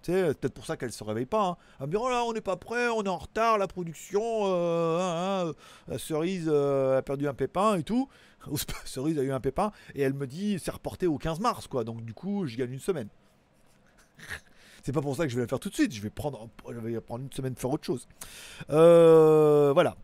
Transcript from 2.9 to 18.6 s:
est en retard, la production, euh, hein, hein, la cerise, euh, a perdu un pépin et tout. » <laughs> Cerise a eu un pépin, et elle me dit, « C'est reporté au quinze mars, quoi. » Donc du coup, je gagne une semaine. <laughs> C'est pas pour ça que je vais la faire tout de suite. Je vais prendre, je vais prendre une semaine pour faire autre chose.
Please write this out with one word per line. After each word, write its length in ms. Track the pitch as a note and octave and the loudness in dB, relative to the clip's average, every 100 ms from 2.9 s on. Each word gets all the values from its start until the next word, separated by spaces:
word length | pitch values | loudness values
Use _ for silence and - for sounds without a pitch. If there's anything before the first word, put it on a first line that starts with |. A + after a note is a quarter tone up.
| A3 | 0
est 60 | G3 | -2
en 80 | F3 | -6
retard, 400 | - A3 A3+ A3 | -6 0 2 2
la 100 | F#3+ | 0
production, 540 | - E3+ D#3 - G#3 | -4 -10 -12 -4 -2
euh, 760 | A#3 A3+ G3 F3+ F3 E3+ E3 E3 | 0 0 0 0 0 0 0 0
hein, 480 | F#3 E3 F#3 G3 E3+ | -2 -2 -2 -2 -4
hein, 60 | C#3+ - - - | -6 -18 -20 -10
la 100 | - | -10
cerise, 520 | - D3+ E3+ F#3+ D#3+ | -4 -2 -2 -2 0
euh, 460 | D3 C#3+ C3+ C3 C3 | 2 2 2 2 0
a 40 | |
perdu 220 | B2+ C#3 | 0 -4
un 80 | C#3+ | -4
pépin 440 | C3 C3+ F3 G#3+ G3 | -2 -4 0 2 0
et 60 | |
tout. » 260 | D3 A#3 C4+ - - _ - | 0 -2 -2 -10 -20 _ -8
<laughs> 380 | C#3+ - - | -8 -6 -8
Cerise 320 | - C3+ D3 D#3 | -10 -6 -2 -2
a 60 | |
eu 80 | C3+ | -2
un 80 | C3 | -2
pépin, 320 | C3 D3 G#3 - - | -2 -2 -4 -6 -14
et 60 | - | -2
elle 120 | C3+ | -2
me 140 | C#3 C#3 | -2 -8
dit, « 320 | D3+ G#3 F#3 | -6 -4 -4
C'est 100 | - | -6
reporté 360 | - C#3+ - F3+ | -10 -12 -4 -2
au 100 | C#3 | -2
quinze 220 | D#3+ E3 | -4 -2
mars, 280 | A#3 G3+ - | -2 -4 -6
quoi. » 160 | C3+ | -6
Donc 180 | A2+ A#2 | -6 -8
du 100 | A2+ | -12
coup, 340 | G#2+ F#3 G3+ D#3+ | -12 -6 -4 -4
je 100 | A2+ | -4
gagne 160 | B2 | -6
une 60 | C3 | -6
semaine. 280 | - E3+ G#2 | -6 -6 -8
<laughs> 40 | - _ _ _ _ _ _ _ _ _ _ - - _ - - - - | -16 _ _ _ _ _ _ _ _ _ _ -16 -16 _ -20 -20 -12 -4
C'est 60 | |
pas 80 | C3 | -4
pour 160 | C#3+ C3+ | -4 -2
ça 80 | |
que 40 | D#3 | -2
je 60 | |
vais 60 | A#2+ | -2
la 80 | A#2+ | -2
faire 100 | C3 | -4
tout 80 | G3+ | -6
de 60 | |
suite. 200 | - C4+ | -2 -2
Je 80 | A2+ | -2
vais 80 | G#2 | -10
prendre, 380 | - - B2 A2+ - - | -6 -8 -8 -16 -18 -14
je 100 | A#2+ | -10
vais 220 | A2+ A2+ | -6 -8
prendre 200 | - A#2 | -8 -12
une 120 | C3+ | -10
semaine 200 | - C3 | -8 -8
pour 60 | B2 | -6
faire 120 | B2 | -4
autre 120 | D3+ | -4
chose. 240 | - C3+ - - - - - - | -4 -8 -8 -20 -20 -18 -18 -18